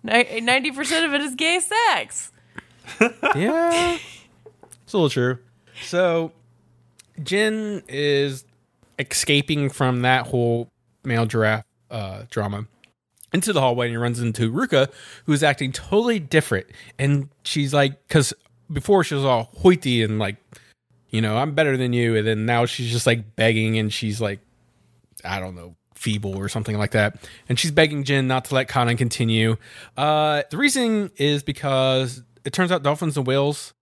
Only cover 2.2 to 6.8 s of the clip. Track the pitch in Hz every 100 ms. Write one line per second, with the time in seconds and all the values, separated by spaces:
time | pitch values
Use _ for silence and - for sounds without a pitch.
2.2 | - _ _ - _ _ - - 240 233
3.2 | 285 143 208 320 339 339 349 339 - -
4.2 | _ _ - _ - - - 208 151 131
5.2 | 123 123 _ _ _ - - 175 180 165
6.2 | 165 _ _ _ _ _